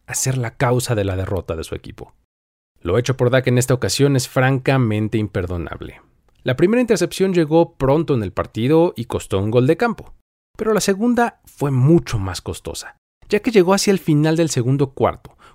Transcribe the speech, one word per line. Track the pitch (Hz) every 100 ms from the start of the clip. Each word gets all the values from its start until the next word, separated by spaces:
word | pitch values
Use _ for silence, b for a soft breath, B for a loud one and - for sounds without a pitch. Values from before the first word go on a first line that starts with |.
| -
a |
ser | - 131 131
la | 117
causa | - 127 127 -
de | 113
la | 98 92
derrota | 95 95 - 82
de |
su | 78
equipo. | - - - - _ _ _ _ _ _ _
Lo | 87 101
hecho | 127 131
por | 123
Dak | 131 127
en | 123
esta | 123
ocasión | 127 - - 139 139
es | -
francamente | - 131 135 131 135 117 107 107 113
imperdonable. | 107 107 87 87 78 - - - _ _ _ _
La | - 127
primera | 175 233
intercepción | 240 202 170 - 190
llegó | 175 156 165 165 -
pronto | 135 147 156
en | 135
el | 101
partido | - 85 - 123 160 175
y | - 117
costó | 92 - 98
un | 101
gol | 120 127
de | 165
campo, | 240 196 - - _ _ _ -
pero | 220
la | 208
segunda | - 196 233 240 233 - -
fue | - 143
mucho | 135 135 165 - 107
más | 95 90
costosa, | - 87 - - - - _ _ -
ya | 208
que | 254
llegó | 220 175
hacia | 196 208
el | 196
final | - 147 156 160
del | 165
segundo | - 117 139 139
cuarto, | - 110 80 - - b